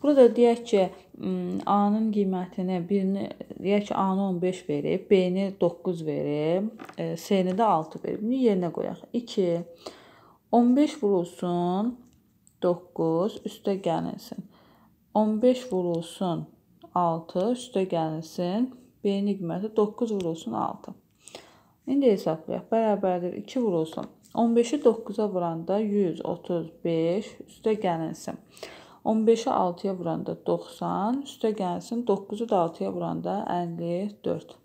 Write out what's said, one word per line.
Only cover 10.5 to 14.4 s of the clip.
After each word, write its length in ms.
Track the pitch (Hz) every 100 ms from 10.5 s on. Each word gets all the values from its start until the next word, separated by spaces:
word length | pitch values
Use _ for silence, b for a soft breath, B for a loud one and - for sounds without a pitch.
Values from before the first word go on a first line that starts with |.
on 200 | 233 240 254
beş 200 | 302 -
vurulsun, 920 | 208 196 175 - 180 175 175 180 226 240 - _ _ _ _ _
doqquz 800 | 180 175 - - 165 165 196 -
üstə 320 | 214 - - 190
gəlinsin. 580 | 190 160 165 - - -